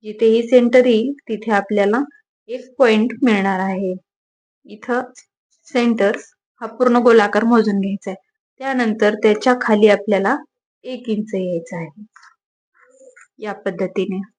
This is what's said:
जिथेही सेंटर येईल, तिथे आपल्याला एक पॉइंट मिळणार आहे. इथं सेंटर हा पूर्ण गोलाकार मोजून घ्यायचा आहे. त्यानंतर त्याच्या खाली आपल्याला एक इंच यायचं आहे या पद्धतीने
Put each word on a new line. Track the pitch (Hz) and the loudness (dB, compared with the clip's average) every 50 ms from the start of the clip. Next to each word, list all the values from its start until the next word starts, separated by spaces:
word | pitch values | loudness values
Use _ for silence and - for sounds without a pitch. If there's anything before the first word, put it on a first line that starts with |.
| _ | _
जिथेही | 214 214 214 233 226 220 226 233 233 | -14 -4 0 2 4 4 4 2 4
सेंटर | 262 247 240 240 233 254 247 | 4 4 4 6 4 4 4
येईल, | 254 233 214 233 262 285 277 _ - | 6 2 2 0 -2 -6 -8 _ -10
तिथे | 226 208 214 233 | -10 -8 -4 -2
आपल्याला | 214 202 202 202 214 208 202 202 214 247 285 - _ _ _ _ _ _ _ _ | -2 -2 0 0 0 0 0 2 0 -2 -2 -4 _ _ _ _ _ _ _ _
एक | 226 262 254 - _ _ | -14 -14 -14 -16 _ _
पॉइंट | 277 233 220 214 220 247 - - - | 2 4 4 2 2 -2 -2 -2 0
मिळणार | 247 214 202 190 196 196 185 | 2 2 2 0 -2 -2 -2
आहे. | 185 190 190 185 196 185 185 185 _ _ _ _ _ _ _ _ _ _ _ _ _ | -2 -4 -4 -4 -4 -6 -6 -8 _ _ _ _ _ _ _ _ _ _ _ _ _
इथं | - 202 214 - - 247 247 - - - - - _ _ _ _ _ _ _ _ - | -20 -20 -20 -8 -6 -6 -6 -6 -8 -14 -20 -20 _ _ _ _ _ _ _ _ -6
सेंटर | - 262 240 233 233 226 202 202 - - - - _ _ _ _ _ _ | -4 -2 0 0 0 2 0 0 0 -2 -10 -18 _ _ _ _ _ _
हा | 240 220 | -16 -16
पूर्ण | 220 - 254 247 240 240 233 | -4 -2 0 2 2 4 4
गोलाकार | 247 233 226 208 208 208 208 220 | 6 6 6 4 4 0 0 0
मोजून | 226 240 233 214 214 202 202 | 2 2 2 2 2 0 -2
घ्यायचा | 190 196 196 196 - - | -2 -4 -6 -6 -8 -10
आहे. | 185 190 _ _ _ _ _ _ _ _ | -12 -12 _ _ _ _ _ _ _ _
त्यानंतर | 262 269 269 254 240 220 214 214 208 208 214 214 - | -8 -6 -4 -2 -2 -2 0 0 0 0 0 2 0
त्याच्या | 214 214 208 - 254 247 247 | 0 0 2 2 0 0 0
खाली | - - 226 208 208 214 | 0 0 0 4 4 4
आपल्याला | 202 196 202 - 202 190 190 196 254 294 - _ _ _ _ _ _ _ _ | 4 2 0 -2 -2 0 0 -2 -4 -4 -8 _ _ _ _ _ _ _ _
एक | 254 254 247 247 240 | -14 -14 -12 -6 -6
इंच | 220 208 214 - - | -6 -6 -6 -6 -6
यायचं | 190 185 180 180 170 165 - - 170 | -6 -6 -4 -6 -8 -8 -10 -12 -12
आहे | 165 151 - - 214 _ _ - _ - _ _ _ _ _ _ _ _ _ _ _ _ _ _ - - _ - - _ _ _ | -12 -12 -14 -20 -20 _ _ -20 _ -20 _ _ _ _ _ _ _ _ _ _ _ _ _ _ -20 -20 _ -20 -20 _ _ _
या | 208 214 196 | -10 -10 -10
पद्धतीने | 208 214 202 185 170 196 180 180 - 185 185 190 190 196 - _ | -6 -6 -8 -6 -4 -6 -6 -4 -4 -4 -4 -6 -8 -8 -12 _